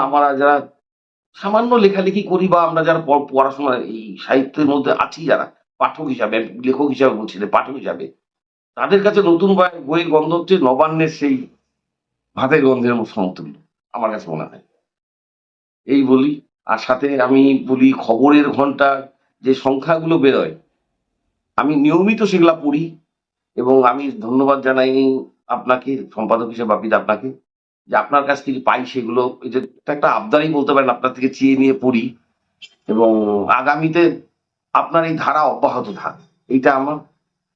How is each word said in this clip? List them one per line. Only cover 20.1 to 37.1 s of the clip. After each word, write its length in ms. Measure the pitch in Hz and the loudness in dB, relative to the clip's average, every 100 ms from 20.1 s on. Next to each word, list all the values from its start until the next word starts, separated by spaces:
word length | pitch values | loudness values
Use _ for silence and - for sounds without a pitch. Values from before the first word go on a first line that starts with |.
| 160 | 2
বেরোয়, 300 | 135 117 82 80 _ _ _ _ _ _ _ _ _ - | 2 2 -2 -8 _ _ _ _ _ _ _ _ _ -4
আমি 140 | 135 151 | 0 2
নিয়মিত 360 | 147 170 202 226 | 2 4 2 0
সেগুলা 320 | 202 180 170 160 | 0 4 2 2
পড়ি, 200 | 147 151 165 - _ _ _ _ _ 110 | -2 -4 -4 -10 _ _ _ _ _ -6
এবং 180 | 123 131 123 | 2 4 4
আমি 140 | 131 139 113 113 | 0 -6 -8 -4
ধন্যবাদ 320 | 131 135 139 135 | 0 2 0 0
জানাই 260 | 131 131 131 135 131 - _ _ | 0 0 2 0 -2 -6 _ _
আপনাকে, 420 | 120 120 127 135 131 95 | -8 -2 -2 -2 -8 -8
সম্পাদক 340 | - 104 113 117 | -8 -2 -2 -2
হিসেবে 180 | 113 113 | -6 -4
বাপিদা 240 | 104 110 104 | -2 0 -2
আপনাকে, 260 | 98 107 131 - _ _ _ _ _ | 0 -4 -6 -12 _ _ _ _ _
যে 60 | 113 | -4
আপনার 280 | - 143 135 | 0 0 0
কাছ 100 | 139 | -4
থেকে 160 | 143 127 - | -4 -4 -2
পাই 120 | 120 127 | -2 -4
সেগুলো, 300 | 131 110 123 127 - | -8 -4 -2 -2 -6
এই 60 | 127 | -6
যে 60 | 123 | -6
একটা, 340 | 127 - - 143 | -6 -12 -8 -2
একটা 120 | 147 113 | 0 0
আবদারই 320 | 104 151 156 143 | 0 0 0 -2
বলতে 140 | 139 | 0
পারেন, 160 | 135 131 120 | 2 2 0
আপনার 180 | 127 123 | -4 -2
থেকে 120 | 131 - | -4 0
চেয়ে 200 | 135 131 | 2 4
নিয়ে 140 | 135 135 | 2 2
পড়ি, 200 | 127 117 127 - _ _ _ _ - _ - | 2 0 0 -10 _ _ _ _ -20 _ -4
এবং 180 | 110 113 110 104 101 95 120 | 2 4 4 2 0 0 0
আগামীতে 420 | 135 151 160 165 170 139 - _ _ _ _ | 2 0 0 2 2 0 -10 _ _ _ _
আপনার 280 | 135 - 165 165 | -2 0 0 0
এই 40 | 160 | -2
ধারা 200 | - 147 143 | -2 0 0
অব্যাহত 340 | 127 135 120 107 92 | 0 -2 -2 -6 -10
থাক, 140 | 80 - _ _ _ | -12 -12 _ _ _
এইটা 200 | 131 147 135 | 0 2 2
আমার 160 | 139 147 - | -2 -6 -12